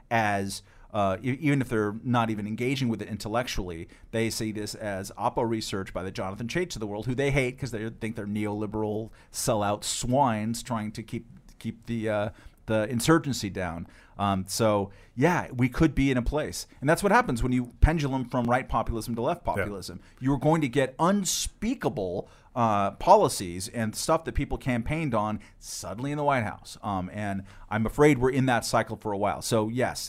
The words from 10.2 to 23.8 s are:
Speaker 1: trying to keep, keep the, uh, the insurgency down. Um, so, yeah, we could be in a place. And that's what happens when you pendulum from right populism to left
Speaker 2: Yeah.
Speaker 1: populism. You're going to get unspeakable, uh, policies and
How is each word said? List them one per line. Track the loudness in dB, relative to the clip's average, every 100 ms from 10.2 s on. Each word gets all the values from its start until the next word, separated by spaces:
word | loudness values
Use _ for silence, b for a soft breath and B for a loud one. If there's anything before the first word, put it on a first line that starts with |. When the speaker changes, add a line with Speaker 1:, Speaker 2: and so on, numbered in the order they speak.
| 4 2 -2 -4
Speaker 1:
trying | -4 -6 -6
to | -10
keep, | -8 -10 -10 -18 -20 -12
keep | -10 -10
the, | -6 -4 -2
uh, | 0 -2 -6 B B 0
the | 0 2
insurgency | 2 6 6 4 -4 -4
down. | -4 -4 -6 -10 B B B
Um, | 0 0 -2
so, | 2 4 4 0 B B 0
yeah, | 2 2 -2
we | 0 2
could | 4 2
be | 4 2
in | 2
a |
place. | 0 -2 -4 -8 -12 B
And | 2
that's | 4
what | 6
happens | 4 4 0
when | 0
you | 0 -2 4
pendulum | 4 6 0 -2 -2
from | 0
right | 2 2 2
populism | -2 0 -4 -4 -2
to |
left | -2 -2
Speaker 2:
Yeah. | -2
Speaker 1:
populism. | -2 -2 -4 -10 -14 -16 b
You're | 0 2
going | 4 4
to | 4
get | 2 0 2
unspeakable, | 2 2 0 -2 -4 -4 -4 -2 -2 -2 -2 -4 -6 b b
uh, | 0 2 2 0
policies | 2 6 8 6 2 -6 -6 -6
and | -4